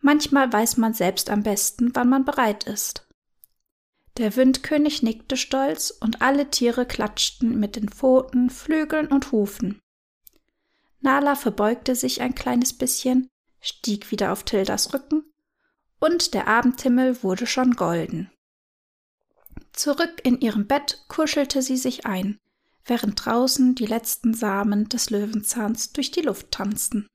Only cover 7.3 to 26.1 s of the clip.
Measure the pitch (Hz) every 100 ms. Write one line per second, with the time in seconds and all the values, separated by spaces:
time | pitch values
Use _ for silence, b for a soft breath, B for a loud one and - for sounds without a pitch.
7.3 | - 226 226 208 226 208 - 269 262 262
8.3 | 254 247 - - 311 302 311 302 277 -
9.3 | 226 202 - - 208 _ _ _ _ -
10.3 | _ _ _ _ _ _ _ 269 269 285
11.3 | 277 - 202 214 240 - 254 254 - 247
12.3 | 254 - 240 247 - 254 - 254 254 262
13.3 | _ _ _ - - - 202 - 208 196
14.3 | 190 - 208 190 196 - 269 - 311 302
15.3 | _ _ _ _ _ _ _ 311 339 -
16.3 | 208 - 220 247 254 262 247 262 247 190
17.3 | 185 233 - 254 240 170 170 160 165 190
18.3 | _ _ _ _ _ _ _ _ _ _
19.3 | _ _ - - - - 285 339 339 254
20.3 | 247 233 208 208 285 294 - _ - 311
21.3 | 302 269 277 254 262 254 247 - 190 196
22.3 | 208 _ _ _ _ - 240 214 208 -
23.3 | 226 254 254 254 254 220 233 226 - 233
24.3 | 226 214 196 202 208 208 240 - 208 208
25.3 | 220 208 240 214 233 - - 262